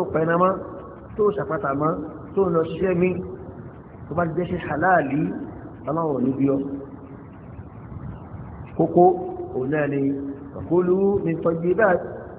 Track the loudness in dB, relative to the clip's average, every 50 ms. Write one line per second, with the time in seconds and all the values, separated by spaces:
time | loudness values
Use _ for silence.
0 | 0 0 2 2 2 4 4 6 6 4 4 2 -4 -10 -12 -12 -14 -14 -16 -16
1 | -16 -10 -2 2 2 4 4 2 -2 -2 -2 -2 0 0 0 2 2 2 2 0
2 | -4 -8 -10 -12 -12 -4 0 2 2 4 4 2 2 0 0 -2 0 2 4 4
3 | 4 2 2 0 -6 -8 -10 -10 -12 -14 -14 -14 -14 -14 -14 -16 -18 -18 -16 -16
4 | -10 -6 -2 0 0 0 0 -2 -2 -2 -2 -4 -4 -4 -2 2 4 6 6 6
5 | 4 4 2 0 0 0 -2 -4 -8 -10 -12 -12 -14 -14 -14 -10 -6 -4 -2 0
6 | 0 0 0 2 2 0 2 2 4 4 4 2 0 -2 -6 -8 -10 -10 -14 -16
7 | -16 -16 -16 -16 -16 -16 -18 -16 -16 -16 -14 -14 -14 -14 -14 -16 -14 -12 -12 -10
8 | -10 -10 -10 -12 -12 -14 -12 -12 -12 -12 -12 -12 -12 -10 -2 0 0 4 6 8
9 | 8 8 6 4 -2 -6 -6 -6 -6 -6 -4 -4 -2 0 0 0 0 0 0 0
10 | 0 0 0 -2 -4 -8 -8 -10 -12 -12 -12 -10 -4 2 2 4 4 4 4 4
11 | 4 4 4 2 2 0 0 2 2 0 0 2 2 2 4 6 6 6 6 4
12 | 0 -4 -10 -10 -12 -14 -14